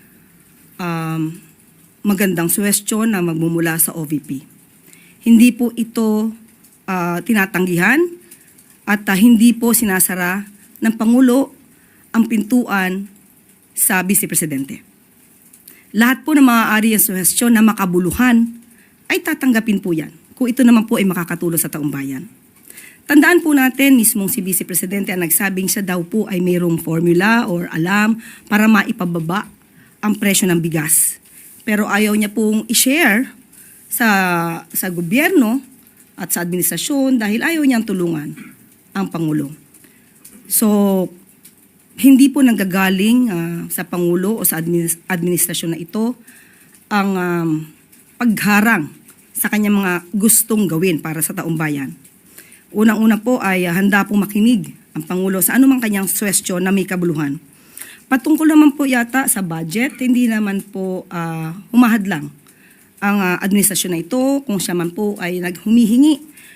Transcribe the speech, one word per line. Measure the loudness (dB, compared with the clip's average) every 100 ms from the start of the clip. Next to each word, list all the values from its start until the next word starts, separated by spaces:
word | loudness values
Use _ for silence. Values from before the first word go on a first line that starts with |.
| _ _ _ _ _ _ _ -10
um, | -6 -6 -4 -4 -6 -8 -18 _ _ _ _ _
magandang | -2 0 0 0 -2
suwestyon | 0 0 -2 -2 -2 0
na | 0
magmumula | 0 0 0 0 0 -2
sa | -4
O | -4 -6
V | -8
P. | -8 -12 -12 _ _ _ _ -20 -20 _
Hindi | 4 6 6
po | 4 -2 -4
ito, | -6 -4 -2 0 -2 -6 -16 _ -20 _ -8
ah, | -4 -4 -4
tinatanggihan | 0 0 0 0 0 2 2 2 0 -4 -20 -20 _ _ _ _ -4
at, | -2 0
ah, | 4
hindi | 6 8 6
po | 4 2 2
sinasara | 0 0 0 -2 -4 -4 -8 -18 -20 -4
ng | -2 0
Pangulo | 2 4 4 4 0 -6 _ _ _ _ _
ang | -2 0
pintuan | 0 0 0 0 -2 -2 -4 -8 -16 _ _ _ _ _ -4
sa | -2 0
Vice | 0 -2 -2
Presidente. | -4 -4 -6 -8 -12 -20 _ _ _ _ _ _ -20 -20 -20 _
Lahat | 0 2 0 0
po |
ng | 4
maaari | 6 4 2 2 2 2
ang | 0
suhestyon | -2 -2 0 2
na | 4
makabuluhan | 4 2 0 0 0 0 2 4 2 -4 -20 _ _ _ -6
ay | -4 -4
tatanggapin | -4 0 0 0 -2
po | -2
yan | -4 -6 -14 _ -4
kung | -2
ito | 2
naman | 4 4 4
po | 0
ay | 0
makakatulong | -2 -4 -4 -4 -2
sa | -4
taong | -4 -6
bayan. | -6 -8 -10 -12 -20 _ _ -20 -20 -20 -14 2
Tandaan | 4 6 4
po | 2 2
natin, | 2 2 4 4
mismong | 4 0 -2
si | -4
Vice | -4 -4
Presidente | -4 -6 -4 -6 -6
ang | -4 -2
nagsabing | -2 -2 -4 -4
siya | -4
daw | -4 -4 -4
po | -4 -2
ay | -2
mayroong | 0 0 0 -2
formula | -2 0 2 2 2 2 0
or | -4 -6
alam | -4 -2 0 0 -2 -6 -18 -2
para | 2 4
maipababa | 4 2 -4 -4 -4 -4 -6 -8 -16 _ _ _ _
ang | -4
presyo | -2 0 0 2
ng | 0
bigas. | 0 -4 -2 0 -2 -4 _ -20 -20 -12 -4
Pero | -2 0
ayaw | 0 0
niya | 0 -2
pong | -2 0 0 -2
i-share | 0 0 2 2 2 -2 -10 _ -20 -20 -20 -12
sa, | -2 0 2 0 -2 -4 -6 -10
sa | -8 -6
gobyerno | -6 -2 0 2 2 2 0 -6 -20 _ _ _
at | -12 -8
sa | -6 -4
administrasyon | -4 -4 -4 -4 -2 0 0
dahil | 0 -2
ayaw | -2 0 0
niyang | 0 0
tulungan | -4 -4 -4 -8 -14 -18 -20 -20 _ _
ang | -8 -6
Pangulo. | -4 -4 -4 -6 -12 _ -20 -20 _ _ _ -20 -20 -6
So, | 0 2 4 2 2 -2 -8 _ _ -20 _ _ _ _ 2
hindi | 4 6 4
po | 4 2
nanggagaling, | 2 -2 0 0 2 2 2 0
ah, | -2 -4 -8 -8
sa | -10 -8
Pangulo | -2 0 0 -2 -2
o | -4
sa | -4
adminis-, | -2 -2 -2 -6 -6
administrasyon | -4 -2 -2 -2 -4 -6
na | -6
ito | -8 -4 -4 -6 -14 -20 -20 _ _ -20 -6
ang, | -2 -2 -2
um, | -2 -2 -2 -4 -6 -18 _ -20 _ -4
pagharang | 0 0 2 4 4 0 -2 -12 -20 -20 _ -8
sa | -4
kanyang | -2 0 0
mga | 0 -4 -6 -2
gustong | 0 0 0 0 0
gawin | 0 0 -2
para | -4 -6
sa | -6
taong | -6 -6 -4
bayan. | -4 -4 -8 -12 -20 _ _ -20 -20 -20 _ 0
Unang-una | 2 4 2 2
po | 0 -2
ay, | 0 -2
ah, | -2
handa | 0 2 2
pong | 0 -2 0
makinig | 2 2 2 -2 -12 _
ang | -12 -6
Pangulo | -4 -2 -2
sa | 0 4
anumang | 4 4
kanyang | 0 -2 -4
suwestyon | -4 -2 -2 -2 -2
na | 0 0
may |
kabuluhan. | -2 -2 -2 -2 -4 -6 -12 -20 _ -20 -20 -18 -4
Patungkol | -2 0 2 4
naman | 6 6 4
po |
yata | 0 0 0 -2 -2
sa | -2
budget, | -4 -6 -6 -4 -4 -2
hindi | 0 2 2
naman | 0 -2 -4
po, | -6 -8 -6 -6 -8
ah, | -8 -8 -8 -8 -12 -2
humahadlang | 2 2 2 -2 -6 -8 -16 _ _ _ _ _ -6
ang, | -2 0
ah, | 0 -2
administrasyon | 0 2 2 -2 -4 -4
na |
ito | -4 -2 0 -2
kung | -2 -6
siya | -4 -4
man | -4
po | -4 -6 -4
ay | -6 -6
naghumihingi | -6 -6 2 4 6 6 4 2 -4 -20 -20